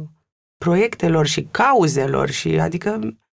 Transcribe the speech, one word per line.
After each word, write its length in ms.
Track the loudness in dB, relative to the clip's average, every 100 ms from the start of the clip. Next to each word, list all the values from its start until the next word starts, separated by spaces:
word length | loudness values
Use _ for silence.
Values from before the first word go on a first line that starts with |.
| -10 _ _ _ _ -6
proiectelor 680 | 0 2 2 0 0 2 2
și 200 | -2 -4
cauzelor 800 | 0 2 4 2 2 0 0 -2
și, 180 | -4 -2
adică, 640 | 0 -2 -4 -4 -6 -6 -10 _